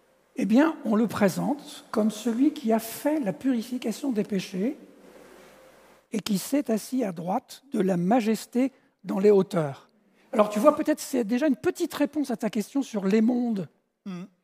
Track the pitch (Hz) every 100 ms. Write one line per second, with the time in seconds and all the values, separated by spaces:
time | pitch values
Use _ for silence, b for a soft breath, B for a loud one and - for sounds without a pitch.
0 | _ _ _ - 202 226 320 311 220 214
1 | 233 - 202 175 180 294 - - - 220
2 | 214 214 240 226 294 294 220 220 - -
3 | 294 311 208 - 269 240 214 247 240 -
4 | 277 214 196 190 - 185 226 - - -
5 | B B B B B B B B B B
6 | B 214 - 196 - 277 285 220 - 254
7 | 208 170 170 226 - - _ 220 185 175
8 | 180 247 214 220 - 240 262 b b b
9 | 180 208 208 202 190 175 147 - - _
10 | b b b 226 208 214 294 302 302 302
11 | - 254 202 247 311 247 349 370 339 -
12 | 285 302 269 233 214 220 - 277 269 214
13 | 185 220 220 240 240 202 156 _ _ _
14 | 202 175 190 _